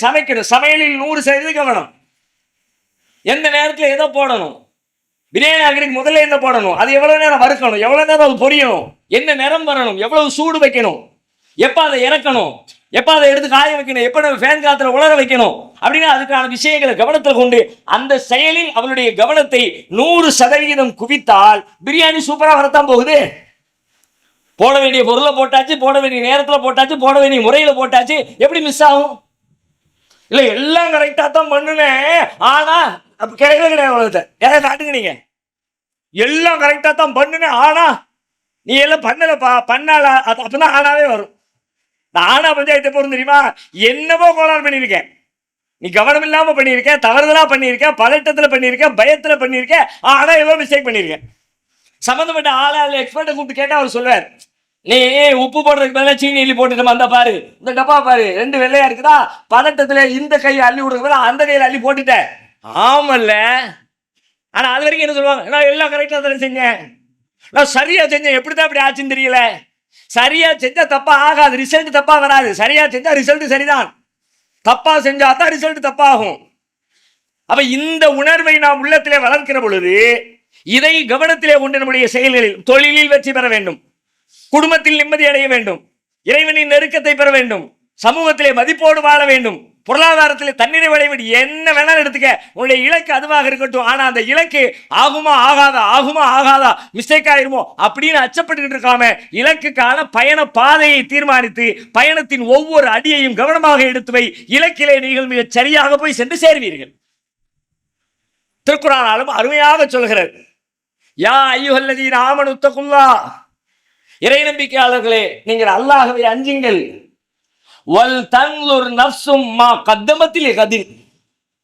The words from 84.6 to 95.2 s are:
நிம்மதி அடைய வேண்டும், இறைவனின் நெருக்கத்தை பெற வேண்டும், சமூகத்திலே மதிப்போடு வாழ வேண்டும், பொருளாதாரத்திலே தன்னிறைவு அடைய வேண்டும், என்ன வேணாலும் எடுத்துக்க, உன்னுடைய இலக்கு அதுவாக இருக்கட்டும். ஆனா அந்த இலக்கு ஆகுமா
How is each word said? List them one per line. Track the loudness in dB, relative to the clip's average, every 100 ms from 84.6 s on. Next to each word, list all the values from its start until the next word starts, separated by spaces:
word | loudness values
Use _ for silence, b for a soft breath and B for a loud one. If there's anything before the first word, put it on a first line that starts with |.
| 2 0 0 -2
நிம்மதி | -2 0 0
அடைய | 0 0
வேண்டும், | -2 -4 -10 _ _ _ _ -2
இறைவனின் | 0 0 -2 2
நெருக்கத்தை | 2 2 -4 -2
பெற | 0 2
வேண்டும், | 2 -2 -6 -10 _ _ _
சமூகத்திலே | -4 -2 -2 0 0
மதிப்போடு | 0 -2 0 0 2
வாழ | 2 2
வேண்டும், | 2 0 -2 -10 -18 _
பொருளாதாரத்திலே | -6 0 2 4 2 0 -6
தன்னிறைவு | -4 -2 0 0
அடைய | 0 0
வேண்டும், | -4 -2
என்ன | -2 -2 -4 -2
வேணாலும் | 0 2 2
எடுத்துக்க, | 0 -2 0 -2 B
உன்னுடைய | -8 -2 0
இலக்கு | 0 -2 -2
அதுவாக | -6 0 0 0
இருக்கட்டும். | -4 -6 -4 -2
ஆனா | 0
அந்த | 0 -2
இலக்கு | -2 0 0 0 -2 B B
ஆகுமா | 0 0 0